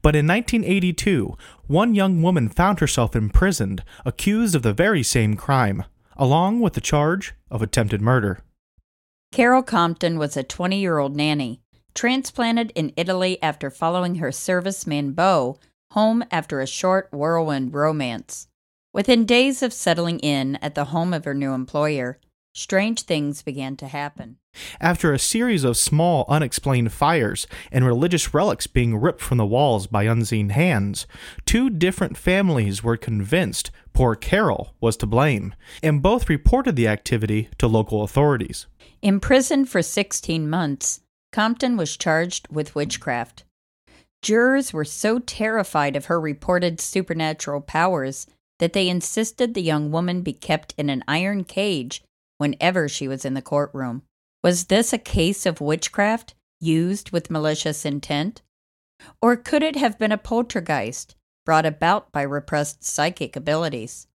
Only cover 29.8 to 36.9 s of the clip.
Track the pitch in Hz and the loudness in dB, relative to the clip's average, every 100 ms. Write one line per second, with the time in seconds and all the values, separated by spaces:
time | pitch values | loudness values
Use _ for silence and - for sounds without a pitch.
29.8 | 95 104 107 117 110 110 101 104 175 123 | 0 0 2 2 0 0 0 2 2 2
30.8 | 101 - - - - - - 226 262 175 | -2 -6 -10 -18 -18 -10 0 2 2 2
31.8 | 175 185 185 - - 185 190 139 101 98 | 0 0 -4 -2 0 2 2 2 0 0
32.8 | 113 117 - 107 98 170 113 175 - - | -2 -2 -2 -4 0 0 0 -4 -10 -14
33.8 | - - 127 110 - 196 196 101 - _ | -4 2 2 2 0 2 2 0 -6 _
34.8 | 113 - 107 113 151 110 98 - - - | -2 0 0 2 2 0 -4 -12 -20 -4
35.8 | 156 151 185 233 - 147 - 254 262 143 | 0 2 4 2 0 4 4 4 2 2
36.8 | 110 | 2